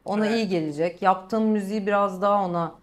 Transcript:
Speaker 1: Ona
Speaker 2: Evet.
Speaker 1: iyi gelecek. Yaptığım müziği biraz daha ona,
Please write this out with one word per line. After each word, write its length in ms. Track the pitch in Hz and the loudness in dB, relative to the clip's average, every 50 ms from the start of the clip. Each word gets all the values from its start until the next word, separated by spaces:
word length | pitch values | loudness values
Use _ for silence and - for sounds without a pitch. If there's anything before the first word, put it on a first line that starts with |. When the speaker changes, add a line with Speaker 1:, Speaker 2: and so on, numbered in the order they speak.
| _ | _
Speaker 1:
Ona 220 | - 196 208 214 | -4 -2 0 0
Speaker 2:
Evet. 100 | 208 226 | 0 0
Speaker 1:
iyi 120 | 233 220 180 | 0 0 0
gelecek. 540 | 190 170 156 151 143 147 165 180 170 - 202 | -2 -2 -2 -4 -2 -2 -2 -2 -2 0 2
Yaptığım 420 | 185 190 190 190 - 226 220 220 | 2 2 2 0 -4 -2 0 2
müziği 420 | 220 214 208 190 190 208 220 190 | 2 2 0 0 -2 -4 -4 -2
biraz 360 | 208 202 202 202 202 185 185 196 | 0 2 2 2 0 0 0 0
daha 220 | 202 202 208 196 | 2 2 2 2
ona, 280 | 180 175 170 165 160 - - | 0 -2 -2 -2 -4 -6 -12